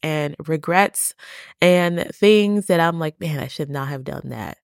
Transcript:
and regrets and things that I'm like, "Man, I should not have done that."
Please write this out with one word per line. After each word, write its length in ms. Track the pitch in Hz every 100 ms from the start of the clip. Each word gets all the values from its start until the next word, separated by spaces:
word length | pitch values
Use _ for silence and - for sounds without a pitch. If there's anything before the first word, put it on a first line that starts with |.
and 320 | 156 151 147 151 160
regrets 680 | 160 160 180 202 - - - - - - -
and 500 | 175 180 175 175 -
things 520 | - 202 214 208 208 196
that 160 | 175
I'm 180 | 170 170
like, 200 | 156 -
"Man, 180 | 170 143
I 80 | 135
should 220 | - 147
not 180 | 143 139
have 160 | 139
done 240 | 135 135 135
that." 280 | 117 90 -